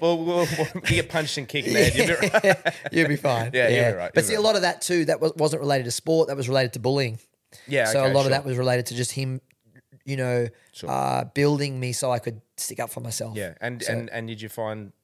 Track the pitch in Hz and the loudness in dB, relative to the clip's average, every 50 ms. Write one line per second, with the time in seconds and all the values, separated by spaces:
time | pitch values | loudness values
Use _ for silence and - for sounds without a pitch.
0 | 160 170 170 165 165 175 175 175 170 156 165 - 156 - - 185 - - - 170 | 2 2 2 2 0 0 0 0 0 0 0 -2 -4 -4 -4 -6 -2 0 0 0
1 | 165 - - 160 156 139 - 151 131 113 - 143 - - - - - - - 127 | 0 -2 -2 -4 -2 -2 -4 -8 -8 -6 -6 -4 -2 0 4 4 4 4 4 2
2 | 233 170 170 - 208 190 - 214 - 196 180 - - 170 - - - - - 160 | 2 2 2 0 0 2 2 4 6 4 4 4 2 -4 -4 -4 -8 -2 2 2
3 | 165 143 147 135 - 143 123 117 113 120 127 127 123 113 120 120 120 117 101 90 | 2 2 2 0 0 0 0 0 -2 0 0 2 4 4 4 4 4 2 2 0
4 | 87 87 - 170 - 196 220 214 208 220 208 196 175 175 175 - - - 180 175 | -4 0 0 0 2 2 0 2 2 4 2 2 2 0 -2 -2 -2 0 0 2
5 | 156 147 160 - 160 160 - 156 147 151 147 135 143 143 143 131 123 117 117 - | 2 2 0 0 0 -2 0 2 0 0 0 0 0 0 0 0 0 -2 -4 -4
6 | - 160 160 160 160 147 139 139 127 120 135 135 131 120 - 127 110 127 139 139 | 0 2 4 4 4 2 0 -4 -2 0 2 2 2 0 -2 -2 0 0 2 2
7 | 135 117 110 113 - _ _ _ _ _ - - - - 143 135 117 110 113 139 | 0 -2 -2 -8 -12 _ _ _ _ _ -20 -18 -8 -2 0 2 2 4 4 4
8 | 135 131 131 139 135 135 131 139 139 135 127 123 127 127 123 123 120 - 120 120 | 4 4 4 4 4 4 2 0 0 -2 -2 0 2 2 2 2 0 -2 -4 -4
9 | 123 - - 135 135 131 131 131 _ _ _ _ _ 113 - 127 _ _ - 127 | -4 -4 -4 -6 -4 -4 -6 -8 _ _ _ _ _ _ -20 -20 _ _ -20 -16
10 | - 139 139 135 131 127 123 123 120 113 - _ _ _ - - - - 65 65 | -10 -8 -4 -4 -2 0 0 0 0 -2 -6 _ _ _ -18 -12 -8 -4 -2 -2
11 | - 131 131 127 120 120 - 139 143 147 147 139 143 143 135 127 127 123 120 - | 0 0 0 -2 -2 -2 0 2 2 2 2 2 -2 -4 -4 -4 -4 -4 -4 -2
12 | - 131 123 117 - 120 113 107 - _ - - - - 123 - 120 117 - 131 | -2 -2 -2 -2 -4 -6 -10 -10 -16 _ -14 -12 -10 -10 -8 -8 -8 -8 -8 -10
13 | 120 120 107 - 123 110 107 107 98 87 80 - - 120 123 120 117 - 113 113 | -10 -8 -8 -8 -8 -8 -8 -8 -8 -8 -10 -8 -8 -8 -8 -6 -6 -4 -4 -4
14 | 117 113 - 117 113 113 113 104 110 104 - - 110 107 107 107 104 98 - _ | -6 -6 -8 -10 -8 -8 -10 -10 -12 -12 -8 -6 -6 -6 -6 -8 -10 -16 -18 _